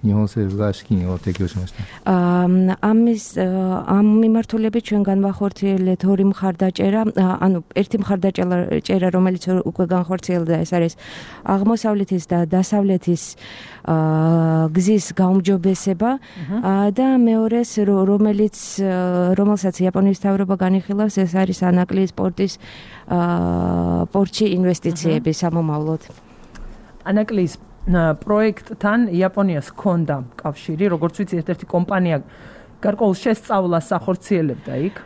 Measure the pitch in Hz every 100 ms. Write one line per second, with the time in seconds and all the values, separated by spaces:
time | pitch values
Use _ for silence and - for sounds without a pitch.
0 | 107 104 104 - 98 98 104 98 - 101
1 | 90 90 101 90 90 95 90 - 98 -
2 | - 185 175 180 180 185 185 185 208 226
3 | 233 226 - - 185 190 185 185 - 196
4 | 208 214 226 226 220 226 220 226 - 208
5 | 196 196 196 190 202 - 196 190 185 185
6 | 185 196 196 190 190 170 190 185 196 214
7 | 220 202 185 185 190 180 - - 202 220
8 | 190 196 190 - 180 180 180 - - 190
9 | 180 180 185 180 - 185 - - 175 180
10 | 170 185 - 180 165 160 165 175 165 -
11 | - - - - - 196 202 226 220 208
12 | 196 185 - 175 170 185 185 208 196 185
13 | - 170 - - - - - - - 160
14 | 156 156 160 165 160 160 160 160 180 214
15 | - - 185 190 180 196 180 185 - 175
16 | 226 269 - - 147 208 208 196 202 202
17 | 262 262 233 226 220 233 240 - 202 196
18 | 190 202 214 208 214 - - - 196 185
19 | 180 180 180 190 202 208 185 - 185 185
20 | 196 196 202 196 190 190 185 190 - 202
21 | 214 202 190 180 185 185 180 180 180 190
22 | 190 - 190 175 190 - - - - -
23 | - 175 175 175 175 175 175 175 175 175
24 | 170 190 196 - 214 185 185 175 170 170
25 | 165 156 160 156 180 165 160 151 151 160
26 | - - - - - - - - - -
27 | - 202 214 220 175 - - - - 180
28 | 165 151 - 208 220 - - 220 208 220
29 | 233 175 185 196 196 156 - - 208 170
30 | 151 139 123 - 156 143 - 156 202 170
31 | 165 - 202 175 156 180 - 175 180 196
32 | 180 151 - - - - - - 214 208
33 | 220 185 254 220 - 208 180 170 - 180
34 | - 180 - 190 160 123 - 131 170 -